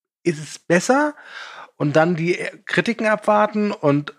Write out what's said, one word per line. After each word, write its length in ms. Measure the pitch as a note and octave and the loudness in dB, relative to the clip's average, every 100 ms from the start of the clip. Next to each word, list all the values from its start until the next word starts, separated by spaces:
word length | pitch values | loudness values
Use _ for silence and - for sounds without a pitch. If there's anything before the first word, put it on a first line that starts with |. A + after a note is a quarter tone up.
| _ _ | _ _
ist 160 | E3+ D#3 | -6 -4
es 200 | D3+ - | -10 -10
besser? 560 | - F3 - C4+ D4+ - - - - - - - | 0 0 4 2 2 -4 -18 -18 -16 -18 -16 -4
Und 160 | D3 D#3 | 0 2
dann 200 | E3 E3+ | 2 0
die 220 | E3 - - - - | -2 -2 -6 -10 -4
Kritiken 400 | - - A3 G#3+ | -2 0 0 0
abwarten. 640 | G#3+ - G#3 G#3+ G#3+ G#3 | 0 2 2 2 0 -2
Und 440 | - D3+ C#3+ D3 | 0 0 0 -2